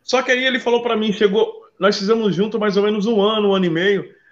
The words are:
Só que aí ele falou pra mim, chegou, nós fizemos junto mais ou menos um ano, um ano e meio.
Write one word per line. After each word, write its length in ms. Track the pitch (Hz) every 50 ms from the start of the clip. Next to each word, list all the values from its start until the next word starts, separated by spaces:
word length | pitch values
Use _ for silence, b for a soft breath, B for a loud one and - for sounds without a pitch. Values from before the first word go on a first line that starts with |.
Só 200 | _ - 247 262
que 80 | 254 262
aí 140 | 254 254 262
ele 160 | 262 240 226
falou 220 | - 247 240 226
pra 140 | - - 226
mim, 160 | 214 214 220
chegou, 500 | 185 - 214 196 190 220 226 - - - - - _ -
nós 200 | 175 202 196 202
fizemos 360 | 196 202 226 226 220 202 156
junto 240 | 170 208 214 226 208
mais 180 | 208 214 185
ou 60 | 202
menos 240 | 202 214 214 214 190
um 140 | 233 233 202
ano, 300 | 196 214 220 214 208 196
um 40 | 196
ano 100 | 190 185
e 60 | 175
meio. 440 | 160 165 185 202 202 185 - - b b b b